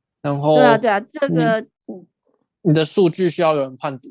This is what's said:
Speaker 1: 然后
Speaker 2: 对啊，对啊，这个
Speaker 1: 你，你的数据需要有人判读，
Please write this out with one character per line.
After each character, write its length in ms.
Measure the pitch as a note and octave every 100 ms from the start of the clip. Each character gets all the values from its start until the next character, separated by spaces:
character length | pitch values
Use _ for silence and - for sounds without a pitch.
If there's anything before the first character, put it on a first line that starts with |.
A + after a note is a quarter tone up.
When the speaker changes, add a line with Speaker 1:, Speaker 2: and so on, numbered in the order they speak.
| _ _
Speaker 1:
然 180 | D3 C#3+
后 160 | D3
Speaker 2:
对 100 | D#3
啊， 120 | B3 A3
对 120 | A#3
啊， 100 | G3+
这 260 | A#3 D4+ C#4
个 320 | D#3+ A3+ A3 - _
Speaker 1:
你， 220 | - F#3+ - _ _ _ _ _
你 120 | F3+
的 120 | D#3
数 240 | D3+ G#3+ F3
据 200 | F#3 F3+
需 120 | F3
要 120 | D#3+
有 80 | D3+
人 140 | C3+
判 240 | C3 D3+
读， 80 | C3